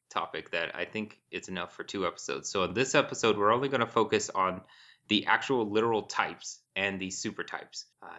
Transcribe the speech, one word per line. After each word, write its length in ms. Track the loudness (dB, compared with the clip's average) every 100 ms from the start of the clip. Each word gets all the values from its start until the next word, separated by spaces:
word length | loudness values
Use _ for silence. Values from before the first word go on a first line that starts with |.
| _
topic 440 | -6 -4 -8 -4
that 220 | -4 -2
I 120 | -4 -6
think 340 | -6 -8 -10 -12
it's 180 | -10 -8
enough 260 | -8 -8
for 80 | -10
two 220 | -8 -2 -2
episodes. 420 | -2 -6 -6 -2
So 140 | 0
on 100 | 0
this 220 | 0 2
episode, 420 | 2 2 2 2 4
we're 160 | 4
only 160 | 4 2
gonna 180 | 0 2
focus 440 | 2 4 2 0
on 320 | 0 0 0 -10 -20 -20 _ 0
the 180 | 2 4
actual 420 | 2 4 0 2
literal 320 | 2 2 2
types 560 | -2 -2 -2 -4 -14 -16 _
and 240 | -2 -2 -2
the 120 | -6
super 320 | -4 -6 -6
types. 420 | -8 -10 -12 -16 -18 _
Uh, 60 | -20